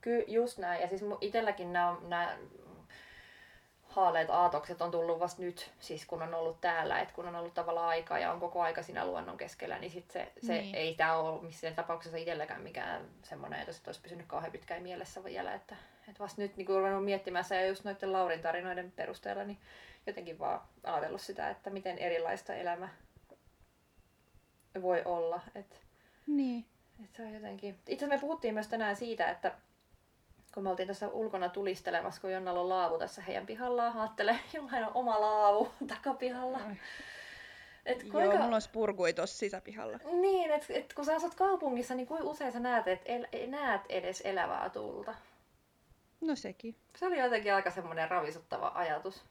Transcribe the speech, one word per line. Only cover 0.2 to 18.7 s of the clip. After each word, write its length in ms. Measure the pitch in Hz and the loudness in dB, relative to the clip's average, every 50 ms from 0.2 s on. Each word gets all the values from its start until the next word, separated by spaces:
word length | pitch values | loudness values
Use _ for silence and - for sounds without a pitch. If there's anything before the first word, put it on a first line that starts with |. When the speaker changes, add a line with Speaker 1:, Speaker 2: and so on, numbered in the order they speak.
| 226 - | 2 4
Speaker 1:
just 300 | 214 226 240 247 - - | 4 2 2 2 0 -4
näin. 240 | 190 175 175 170 | -2 -2 0 0
Ja 60 | 175 175 | 0 -2
siis 140 | 190 190 | -2 -2
mu-, 160 | 208 208 208 - | -2 -4 -4 -2
itelläkin 520 | - 214 208 226 226 214 202 - 180 175 175 | -4 0 0 2 2 2 -2 -2 -4 0 2
nää, 220 | 175 175 175 175 170 | 4 4 4 2 0
nää 360 | 170 170 175 170 175 - 95 - - - - - - - - - - - - - - - - - - - - - - - - - _ _ _ _ | -4 -2 0 0 0 0 -2 -8 -12 -18 -18 -20 -20 -20 -20 -20 -20 -20 -20 -20 -20 -20 -20 -20 -20 -20 -20 -20 -20 -20 -20 -20 _ _ _ _
haaleet 480 | _ - - 196 190 175 165 165 160 160 | _ -4 4 6 6 8 8 6 4 4
aatokset 520 | - 170 175 175 - 147 - - 180 170 | 6 6 6 6 6 2 -2 -4 -4 -2
on 100 | 165 170 | -2 0
tullut 280 | 170 170 165 170 170 165 | 2 2 2 2 2 2
vast 180 | 175 175 175 - | 0 -2 -2 -4
nyt, 320 | 180 175 175 - - - - - | -6 -6 -6 -8 -12 -14 -14 -18
siis 260 | - - 165 156 - | -12 -10 -10 -10 -8
kun 160 | - 175 165 | -8 -6 -6
on 120 | 160 165 165 | -6 -4 -2
ollut 280 | 165 165 165 165 - | -2 -2 -2 -4 0
täällä, 380 | - 175 170 165 156 151 - 90 | 0 0 2 2 2 2 2 0
et 120 | - - | 0 -2
kun 160 | - - 175 175 | -4 -8 -8 -6
on 80 | 175 | -6
ollut 180 | 170 170 170 170 | -6 -6 -4 -4
tavallaan 340 | - 170 165 165 170 170 170 | -2 -2 0 0 2 2 2
aikaa 320 | 165 165 165 - 156 165 | 2 2 0 0 -2 0
ja 120 | 175 170 | 0 0
on 80 | 170 175 | 0 -2
koko 220 | 175 170 175 175 | -4 -2 0 2
aika 220 | 170 165 165 170 165 | 2 2 2 -2 -6
siinä 220 | - - - - | -6 -4 -4 -2
luonnon 320 | 90 90 - 82 - - - | -2 -2 -4 -4 -6 -8 -8
keskellä, 400 | - - - - - 175 - - | -10 -10 -8 -8 -6 -6 -6 -6
niin 140 | - 180 | -6 -8
sit 200 | 160 180 175 _ | -10 -10 -14 _
se, 200 | - - - - - - - | -8 -8 -8 -8 -10 -8 -4
se 80 | 233 170 | -2 -2
Speaker 2:
Niin. 220 | 165 - 202 196 | 0 -2 -4 -4
Speaker 1:
ei 200 | - 160 165 165 | -2 -2 -2 2
tää 220 | - 160 160 165 165 | 2 2 4 4 2
oo 240 | 156 160 160 160 | 2 0 -2 -4
missään 340 | 170 165 160 - - 160 160 | -8 -12 -12 -8 -8 -6 -4
tapauksessa 420 | 170 170 - 170 160 - 170 160 165 | -4 -2 -2 -4 -6 -6 -8 -8 -6
itelläkään 440 | 165 170 165 151 151 - - - | -4 -4 -4 -4 -4 -6 -6 -10
mikään 440 | - - - - - - 85 - - - - - - | -10 -10 -8 -8 -6 -4 -4 -6 -6 -10 -18 -20 -16
semmonen, 360 | - - 143 143 143 147 147 | -14 -12 -10 -10 -8 -6 -8
että 120 | 147 - 165 | -6 -8 -10
sit 140 | - _ - | -12 _ -12
olisi 140 | 165 - | -12 -12
pysynyt 240 | - 170 175 170 165 - | -12 -14 -14 -14 -12 -8
kauhean 240 | - 170 165 165 | -6 -6 -6 -6
pitkään 320 | 165 - - - 175 170 180 | -8 -10 -8 -8 -8 -8 -6
mielessä 400 | 180 180 175 175 - - 190 190 | -8 -8 -8 -8 -10 -12 -12 -12
vielä, 300 | 190 - 185 180 185 196 | -10 -8 -6 -6 -6 -6
että, 220 | 190 - - 208 196 - - - - - - | -8 -10 -14 -18 -18 -18 -20 -20 -20 -20 -20
et 100 | 202 - | -10 -10
vast 180 | 208 196 - - | -8 -8 -4 -4
nyt 200 | 202 196 196 - | -4 -4 -4 -6
niinku 160 | 185 185 196 190 | -2 2 4 4
ruvennut 280 | 190 196 196 196 196 | 4 4 2 2 2
miettimään 380 | 202 196 196 196 190 185 180 180 | 2 0 0 -2 -2 -2 -2 -2
sitä 120 | - 202 | 0 2
ja 120 | 185 190 190 | 2 2 2
just 160 | 196 190 - | 0 -2 -4
noitten 300 | 208 196 190 - 190 190 | -6 -6 -4 -2 0 2
Laurin 280 | 190 185 175 165 165 | 2 4 2 2 0
tarinoiden 500 | 165 165 165 175 180 185 | 0 -2 -2 -2 -2 -4